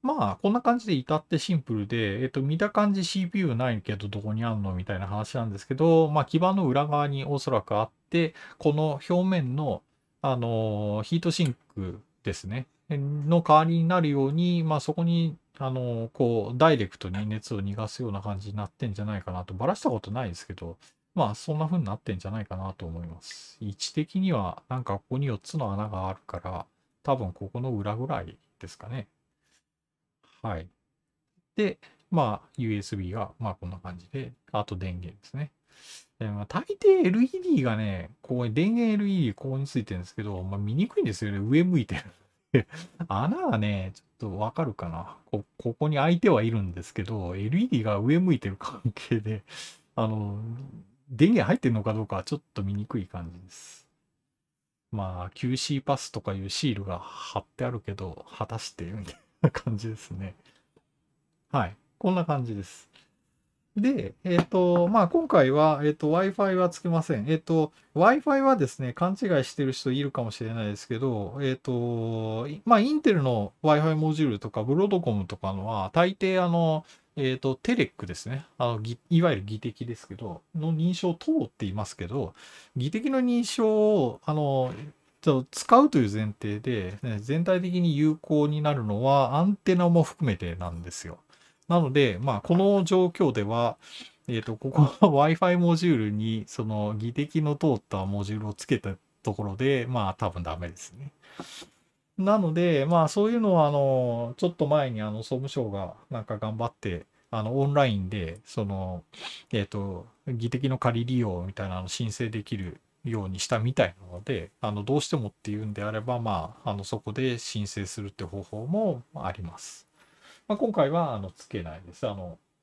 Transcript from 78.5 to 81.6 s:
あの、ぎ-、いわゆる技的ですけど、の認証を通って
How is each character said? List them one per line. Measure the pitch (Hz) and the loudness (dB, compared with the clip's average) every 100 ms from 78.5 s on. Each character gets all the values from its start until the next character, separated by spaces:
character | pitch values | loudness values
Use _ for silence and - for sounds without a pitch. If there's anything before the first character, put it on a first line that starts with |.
| _ | _
あ | 123 | -2
の、 | 113 | -2
ぎ-、 | 110 117 _ | -6 -10 _
い | 165 | 4
わ | 170 | 4
ゆ | 120 | 2
る | |
技 | 98 107 | -2 -8
的 | 123 - 117 | -8 -8 -10
で | 113 | -10
す | - | -12
け | 98 | -12
ど、 | 110 82 _ 165 | -10 -12 _ -6
の | 156 | -2
認 | 160 170 | 0 0
証 | 180 180 | 0 -2
を | 165 | -2
通 | - 311 - | 0 0 0
っ | |
て | - | -4